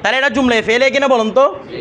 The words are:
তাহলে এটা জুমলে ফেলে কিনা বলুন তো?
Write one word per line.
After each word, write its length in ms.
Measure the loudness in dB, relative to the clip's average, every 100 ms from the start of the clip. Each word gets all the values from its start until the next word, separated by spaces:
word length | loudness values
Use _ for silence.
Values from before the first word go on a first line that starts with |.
তাহলে 140 | -4 -2
এটা 120 | -2
জুমলে 320 | 0 0 0
ফেলে 300 | 0 0 2
কিনা 160 | 2 2
বলুন 240 | 0 2
তো? 280 | 2 2 0 -12 -12